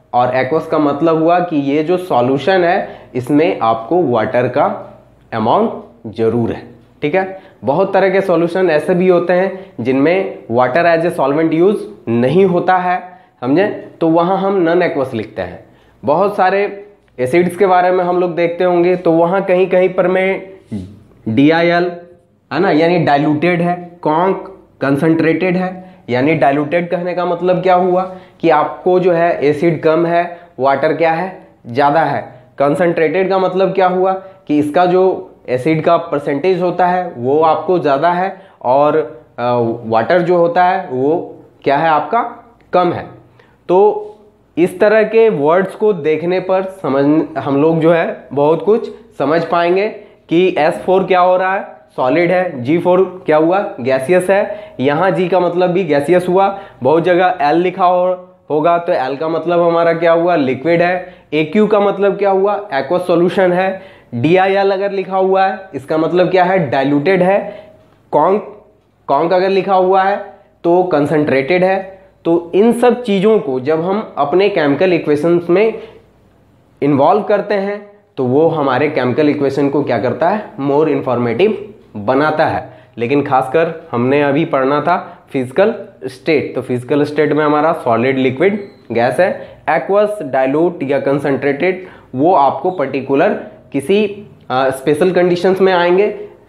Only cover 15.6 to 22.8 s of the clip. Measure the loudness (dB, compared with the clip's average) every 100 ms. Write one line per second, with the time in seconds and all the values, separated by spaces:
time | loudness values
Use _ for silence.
15.6 | -20 _ _ _ -2 0 0 0 0 0
16.6 | -2 -6 -18 _ _ -6 0 2 0 0
17.6 | 2 4 2 0 0 0 -2 0 0 2
18.6 | 0 2 2 2 2 2 2 0 0 0
19.6 | 2 2 2 0 0 0 0 -4 -10 -20
20.6 | _ -12 -12 -18 -20 -10 -2 2 4 4
21.6 | 2 2 -2 -6 -16 -20 _ _ _ -2
22.6 | 0 2